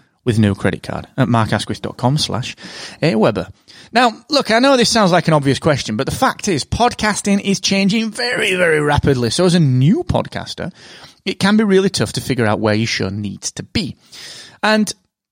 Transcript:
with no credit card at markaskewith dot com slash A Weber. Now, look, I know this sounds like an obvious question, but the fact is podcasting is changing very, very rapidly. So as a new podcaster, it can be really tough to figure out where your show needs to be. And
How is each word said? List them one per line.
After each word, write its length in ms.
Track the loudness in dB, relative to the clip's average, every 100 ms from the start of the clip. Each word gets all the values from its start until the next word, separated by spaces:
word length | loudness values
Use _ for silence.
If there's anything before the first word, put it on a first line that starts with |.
| _ _
with 140 | -2 2
no 160 | 2
credit 280 | 2 -2 -4
card 260 | -8 -10 -8 -2
at 100 | 0
markaskewith 540 | 0 0 -2 -4 -8
dot 160 | -10 -4
com 180 | -2 0
slash 400 | -2 -6 -8 -12 -18 -16 -16 -4
A 140 | -2 2
Weber. 320 | 2 0 -6 -12 _ -20 -4
Now, 200 | 0 2 0 -4
look, 200 | -2 2
I 100 | 2
know 180 | 4 4
this 100 | 4
sounds 240 | 4 4
like 160 | 4 4
an 60 |
obvious 240 | 2 2 0
question, 400 | 0 0 -2 -4
but 80 | -4
the 100 | 0
fact 320 | 0 0 -4
is 160 | -4
podcasting 760 | -2 0 0 0 -4 -2 0 0
is 180 | 0 -2
changing 500 | 0 0 2 0 -2
very, 440 | -6 -6 -2 -2
very 260 | 0 0 2
rapidly. 480 | 0 0 2 0 0
So 160 | 2
as 100 | 2
a 60 | 4
new 440 | 4 4 4 2
podcaster, 680 | 0 -2 -4 -8 -10 -10 -12 -12 -20 -20 -20 _ -10
it 120 | -2
can 200 | 2 2
be 60 |
really 260 | 4 4 2
tough 240 | 0 -4
to 80 | -4
figure 240 | -4 -2 0
out 140 | 0
where 140 | 0
your 120 | 0 0
show 240 | -2 -4
needs 420 | -6 -8 -8 -12
to 100 | -12
be. 320 | -6 -4 -4 -10 _ -20 -20 -20 -20 -4
And 280 | 0 2 0 -4 _ _ _